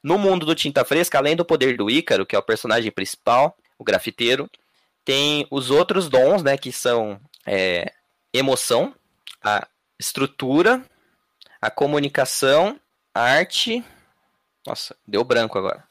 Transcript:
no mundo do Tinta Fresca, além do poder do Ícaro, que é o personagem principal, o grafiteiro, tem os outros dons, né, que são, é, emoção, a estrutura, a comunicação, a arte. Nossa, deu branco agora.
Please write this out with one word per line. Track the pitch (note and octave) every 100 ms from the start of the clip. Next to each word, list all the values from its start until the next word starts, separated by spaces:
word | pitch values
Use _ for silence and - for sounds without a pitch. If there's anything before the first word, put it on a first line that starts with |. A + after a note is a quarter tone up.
no | C#3+ F#3+
mundo | G3 F#3
do | D#3
Tinta | E3 D3 C#3
Fresca, | A#2+ D#3 E3 C#3
além | C#3+
do | E3
poder | E3+ D#3 C3 A#2+
do | G#2
Ícaro, | C#3 - G2
que | F#2+
é | G2+
o |
personagem | - A2 A#2 A2+ A2
principal, | - F#2+ - - B2 D3 - _ _
o |
grafiteiro, | A#2 F#2+ - - A#2 C3 D3+ _ _ _ _ _
tem | - C3+ D3 D3 -
os | C#3 B2+
outros | C#3+ F3+ F#3+ E3
dons, | B2+ C3+ G3
né, | C#3+
que | C#3 B2+
são, | - B2+ A#2+ A2 G2+ B2+ _
é, | - G2 F#2 F2 - _ _ _ _
emoção, | B2+ C3+ B2+ - A#2+ G#3+ _ _ _ - -
a | G#2+ G#2 - _ _ _
estrutura, | - - C3+ - C3 C#3+ G3 B3+ B3+ _ _ _ _ _ - _
a | A2
comunicação, | - C#3+ D3 C#3+ C#3+ B2+ - C3+ D3 F#3+ D4 _ _ _
a | -
arte. | A#2+ C#3+ F#3 - A#3+ A#3 A#3 _ _ _ _ _ _ _ -
Nossa, | - - - -
deu | G2+
branco | B2 A#2 A2 G2
agora. | F#2+ - _